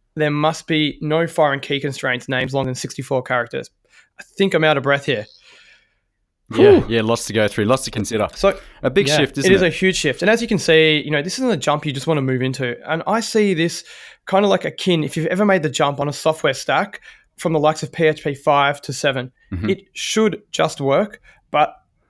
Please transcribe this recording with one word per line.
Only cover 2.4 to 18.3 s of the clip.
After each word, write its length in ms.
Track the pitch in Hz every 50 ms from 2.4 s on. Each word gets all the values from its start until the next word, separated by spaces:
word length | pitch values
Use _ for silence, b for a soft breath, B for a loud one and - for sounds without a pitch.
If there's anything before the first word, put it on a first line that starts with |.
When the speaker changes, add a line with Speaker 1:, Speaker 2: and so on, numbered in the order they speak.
| 127 131 131
Speaker 1:
longer 140 | 139 135 127
than 80 | 127
sixty-four 460 | 127 - 127 - - 127 - 139 127 127
characters. 460 | - 131 123 117 113 - - - - _ _ _ b b b b b b -
I 20 | -
think 320 | _ _ - 196 196 -
I'm 100 | 165 160
out 120 | 156 151
of 80 | 139 123
breath 220 | 139 143 135 135
here. 200 | - 131 104 104 - b b b b b b b b b b b b b b b _ _ _ _ _ _ _ _ -
Speaker 2:
Yeah, 280 | - - 330 415 392 294
Speaker 1:
Whew. 80 | - -
Speaker 2:
yeah, 140 | 113 117 110
lots 240 | 110 117 117 -
to 60 | - 131
go 160 | 113 107 104
through, 160 | - - 104
lots 180 | 104 127 135 -
to 40 | -
consider. 380 | - 113 104 - 113 107 104 - -
Speaker 1:
So, 200 | - - 196 190 - B B B B B
Speaker 2:
A 40 | 135
big 200 | 127 - 135 135
Speaker 1:
yeah, 80 | 151
Speaker 2:
shift, 200 | 147 139 131 -
isn't 140 | 139 139 185
Speaker 1:
it 40 | 190
is 60 | 190 185
Speaker 2:
it? 40 |
Speaker 1:
a 40 | 170
huge 260 | - - 190 190 180
shift. 260 | - - 151 127 - 175
And 80 | 196
as 100 | 220 233
you 60 | 240
can 120 | 226 220 165
see, 440 | - - 165 160 160 156 151 151 -
you 60 | 147
know, 100 | 151 147
this 200 | 143 185 - -
isn't 100 | 262 254
a 60 | 214
jump 280 | 147 - - 147 151 -
you 80 | 156 135
just 140 | 135 131
wanna 160 | 160 160 147 135
move 180 | 131 131 127
into. 360 | 127 131 131 - 131 120 117 - - -
And 140 | 156 165 - -
I 100 | 196 233
see 340 | 220 - - 220 214 202 185
this 300 | 156 165 170 - - - B B B B B B B B -
kinda 180 | - 190 208
like 180 | 202 190 185 -
akin, 380 | 156 151 - - 185 175 160 151
if 140 | 143 -
you've 100 | 165 156
ever 180 | 175 180 185 214
made 200 | 202 190 185 151
the 40 | 151
jump 300 | 123 - 156 143 143 127
on 100 | 143 147
a 40 | 139
software 420 | - - 160 156 - - 147 131
stack 460 | - - - 135 147 196 208 - - b b b b b b _
from 160 | - - 175 165
the 60 | 156
likes 240 | 147 151 156 - -
of 80 | 139
P 140 | - - 165
H 180 | 156 156 151 -
P 120 | 156